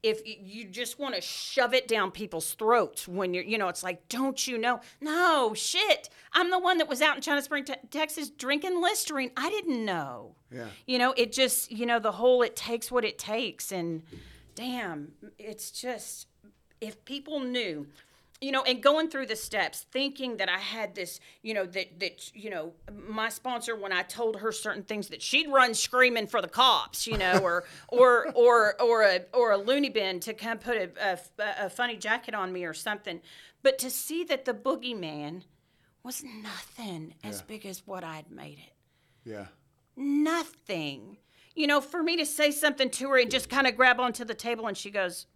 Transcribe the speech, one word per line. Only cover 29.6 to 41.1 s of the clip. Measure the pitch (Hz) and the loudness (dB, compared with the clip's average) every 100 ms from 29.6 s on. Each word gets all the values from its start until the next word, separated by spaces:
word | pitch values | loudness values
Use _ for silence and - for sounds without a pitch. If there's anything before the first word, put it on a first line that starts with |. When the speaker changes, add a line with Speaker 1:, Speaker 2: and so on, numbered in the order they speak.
| 202 277 285 | 4 2 2
Speaker 1:
bin | 202 190 180 | 0 -2 -4
to | 196 | -6
come | 214 220 226 | -8 -6 -6
put | 240 226 | -2 -2
a, | 180 - | -2 -2
a, | 208 180 - - 208 - 196 | -2 -2 -8 -6 -6 -4 -6
a | |
funny | 185 240 220 | -4 -4 -4
jacket | 214 240 254 | -2 -2 -2
on | 214 185 | -4 -4
me | 185 | -4
or | 170 | -6
something. | 156 - 208 202 170 - - - _ | -6 -6 -6 -8 -12 -14 -20 -20 _
But | 269 262 | 2 2
to | 254 | -6
see | 254 - 330 | -6 -6 -6
that | 339 277 | -2 -2
the | 262 | -2
boogeyman | 214 262 - 247 226 160 151 147 175 - _ _ _ _ _ | -4 -2 -4 -4 -8 -8 -8 -8 -10 -16 _ _ _ _ _
was | 247 - | -14 -12
nothing | 277 214 214 185 - - 220 170 156 - | -12 -14 -12 -12 -14 -12 -10 -10 -12 -14
as | 208 202 | -12 -12
Speaker 2:
Yeah. | - | -12
Speaker 1:
big | 214 | -14
as | 208 185 - | -12 -14 -10
what | 185 | -10
I'd | 165 156 151 | -10 -12 -14
made | - 147 147 | -16 -16 -18
it. | 165 _ _ _ _ _ 117 | -20 _ _ _ _ _ -14
Speaker 2:
Yeah. | 107 95 _ _ _ _ - | -12 -12 _ _ _ _ -8
Speaker 1:
Nothing. | 285 285 302 339 311 - - 180 151 135 139 | 0 2 2 0 -4 -14 -8 -6 -6 -8 -14